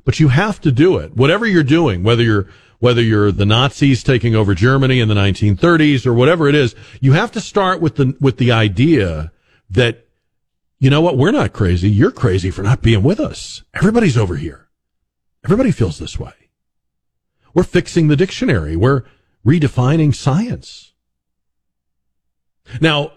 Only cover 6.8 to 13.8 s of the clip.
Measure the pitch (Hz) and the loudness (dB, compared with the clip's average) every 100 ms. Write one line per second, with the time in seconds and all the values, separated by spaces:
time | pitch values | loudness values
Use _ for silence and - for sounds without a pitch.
6.8 | - - 135 147 226 226 190 208 190 185 | -20 -4 0 2 0 -6 -6 -2 -2 0
7.8 | 156 - 135 147 135 - 120 113 110 92 | -4 -2 -4 0 -4 0 0 0 0 0
8.8 | 143 151 95 78 80 _ _ _ _ 92 | 0 2 0 -4 -10 _ _ _ _ -2
9.8 | 123 113 _ _ _ _ _ _ _ _ | -2 -4 _ _ _ _ _ _ _ _
10.8 | 131 143 170 139 151 277 113 - 95 87 | 0 2 0 0 0 0 -2 -2 -2 0
11.8 | 92 104 175 - 120 95 95 - 101 135 | 0 2 0 0 -2 -2 -4 -6 -2 0
12.8 | 113 110 110 202 302 - - - _ - | 2 2 0 -2 -6 -8 -16 -18 _ -2